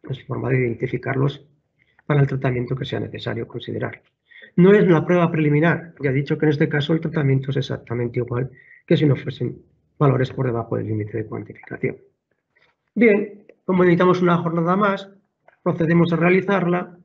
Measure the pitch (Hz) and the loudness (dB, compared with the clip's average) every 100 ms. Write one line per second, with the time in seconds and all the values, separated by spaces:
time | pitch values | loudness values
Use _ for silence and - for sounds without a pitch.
0 | - 135 - 123 120 127 123 113 127 123 | -12 -14 -10 -8 -2 -2 -2 -4 -6 -6
1 | 127 127 143 - _ _ _ _ _ _ | -6 -2 -2 -4 _ _ _ _ _ _
2 | - 143 135 135 131 123 123 131 131 117 | -2 2 2 0 -4 -4 -6 -6 -6 -8
3 | - - 123 117 117 120 - 113 120 - | -8 -10 -8 -8 -8 -12 -10 -8 -8 -10
4 | _ _ _ - - - 180 208 180 156 | _ _ _ -20 -6 4 6 8 6 4
5 | 151 180 165 156 151 147 165 160 - - | 4 2 2 0 2 2 2 0 -6 -6
6 | 139 131 143 151 156 143 156 147 143 165 | -4 -2 -2 0 0 2 0 -2 -2 -2
7 | 160 160 139 131 131 139 131 127 - 117 | -2 -2 0 0 -2 -6 -4 -8 -8 -6
8 | 120 123 120 120 135 - _ - - 156 | -4 -4 -4 -4 -6 -10 _ -20 0 2
9 | 151 131 - - 120 - _ _ _ _ | 4 0 -4 -8 -8 -8 _ _ _ _
10 | 143 127 131 - 131 117 113 117 107 107 | 2 2 -2 -4 -4 -4 -4 -6 -4 -6
11 | 104 113 110 110 107 - - - - - | -6 -8 -8 -10 -12 -18 -16 -6 -6 -6
12 | _ _ _ _ _ _ _ _ _ - | _ _ _ _ _ _ _ _ _ 2
13 | 233 208 208 - - _ - 185 180 170 | 4 4 0 -10 -20 _ -2 2 4 6
14 | 185 175 175 170 170 170 170 190 208 196 | 4 4 2 2 0 -2 0 2 0 -2
15 | - _ _ _ _ _ 180 160 160 170 | -8 _ _ _ _ _ -4 -2 2 2
16 | 165 165 170 185 185 196 170 175 - - | 2 2 2 2 2 0 0 -2 -6 -16